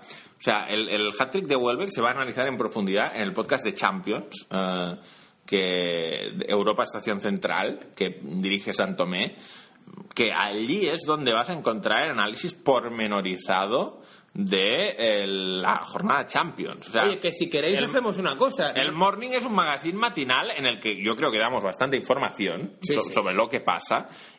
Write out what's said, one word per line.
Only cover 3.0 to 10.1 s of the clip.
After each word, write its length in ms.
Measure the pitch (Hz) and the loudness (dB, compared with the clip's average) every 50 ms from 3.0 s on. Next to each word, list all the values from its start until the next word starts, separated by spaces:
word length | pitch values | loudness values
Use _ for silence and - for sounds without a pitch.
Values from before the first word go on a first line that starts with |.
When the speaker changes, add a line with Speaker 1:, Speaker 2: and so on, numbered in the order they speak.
| 123 - 95 | 2 0 0
Speaker 1:
en 80 | 110 104 | -2 -4
el 100 | 98 92 | -2 -2
podcast 320 | 123 107 - 139 127 - | -2 0 0 0 0 0
de 80 | 107 - | -2 -2
Champions, 760 | - 113 98 98 95 90 101 110 143 - - - - - - | 0 0 0 0 0 -4 -4 -4 -4 -4 -10 -14 -14 -10 -6
ah, 440 | - 95 95 92 92 90 90 87 87 - - - - - - - _ _ _ - | -2 -2 0 0 0 -2 -2 -4 -6 -8 -14 -20 -20 -20 -20 -20 _ _ _ 0
que 800 | 101 98 92 92 90 90 90 87 85 85 82 80 76 57 50 52 - - - - | 2 2 2 2 2 0 0 0 0 -2 -2 -2 -4 -4 -6 -6 -6 -6 -2 0
Europa 360 | 101 101 101 107 104 - 117 | 2 2 2 2 2 2 0
Estación 360 | - - 107 - 113 104 98 | -2 -2 -6 -2 -2 -2 0
Central, 680 | 107 104 98 92 92 92 82 90 98 - - - - - - | 0 -2 -2 0 0 0 0 0 0 -2 -4 -6 -12 -14 -4
que 240 | - 95 90 87 - | -2 -2 -2 -2 -6
dirige 500 | - 69 82 92 95 95 101 98 - 110 | -10 -6 -4 -2 0 0 0 0 -2 -4
Santomé, 640 | 95 - 98 92 92 - 87 90 90 92 113 - - - - - - - - - - - - - - - - - | -2 0 0 -2 0 -2 -2 0 0 -2 -2 -2 -4 -12 -20 -20 -20 -20 -20 -20 -20 -20 -20 -20 -20 -20 -18 -10